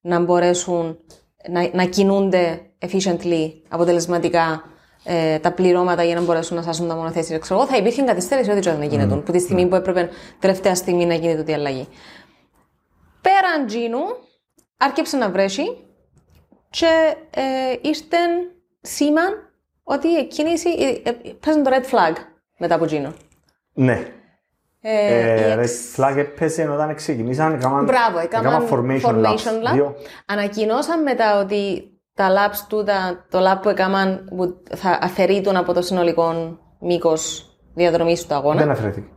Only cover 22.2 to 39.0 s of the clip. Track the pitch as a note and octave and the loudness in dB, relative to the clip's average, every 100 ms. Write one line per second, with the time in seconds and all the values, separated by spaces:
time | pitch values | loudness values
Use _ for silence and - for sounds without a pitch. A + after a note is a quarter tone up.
22.2 | - _ _ _ E3+ E3 D#3+ D3+ C3+ - | -12 _ _ _ 0 0 2 -2 -6 -12
23.2 | _ _ _ _ _ - B2+ A2 - - | _ _ _ _ _ 2 2 2 -4 -16
24.2 | _ _ _ _ _ _ A3 A3 G#3 A#2 | _ _ _ _ _ _ -2 0 4 4
25.2 | A2+ A2+ G#2+ A2 A#2+ - - - C3+ C#3 | 4 2 2 2 0 -4 -8 0 0 2
26.2 | C#3+ - D#3+ D#3 D#3 C#3+ D3+ D3+ - C3+ | -4 -2 -4 -2 -2 -2 -4 -4 -6 -4
27.2 | A#2 C3 D#3+ D3+ B2+ C#3 A#3+ B3+ A#3 F3 | -2 0 0 0 0 0 2 2 2 0
28.2 | E3+ A3+ C3+ B3+ A#3 B2+ B2 C3+ A#3+ A3 | -2 0 2 2 2 0 0 0 2 4
29.2 | - A2 A#3+ A3 A#3 D#4+ C#3+ - - - | 2 2 -2 -2 0 0 0 -4 -18 -20
30.2 | - G#3 G3+ G#3 G#3+ A#3+ D4 E4 D4 A3+ | -6 -4 -4 -2 0 0 0 -2 0 2
31.2 | A3 G3+ G3 G#3 G3+ E3 - _ _ - | 2 2 0 -2 -2 -6 -10 _ _ -2
32.2 | G3 F#3+ G#3 G3+ - G#3+ G#3 G3 F#3 F3+ | 2 2 2 -2 -6 -4 0 0 -2 -8
33.2 | _ F#3 F#3 F#3+ G#3 F#3+ F#3+ F#3+ F#3+ F#3+ | _ 2 2 2 0 0 0 2 0 -2
34.2 | - F#3 F3+ F3+ - - F#3+ E3+ F3+ F#3 | -8 -4 -4 -4 -14 -4 0 0 0 0
35.2 | F#3 G3 G3 F#3+ F3 F3 F3+ F#3 E3+ E3 | 2 2 2 0 2 0 0 0 2 2
36.2 | E3 E3 E3 E3 _ _ F3 E3+ E3+ D#3+ | 0 -2 -6 -12 _ _ -2 0 2 0
37.2 | - - - _ _ D#3+ F3 E3 E3 E3+ | -4 -10 -16 _ _ 0 2 2 0 0
38.2 | - C#3+ C#3+ D3+ D3+ A2+ A2 G2+ | -2 0 2 2 2 0 -4 -6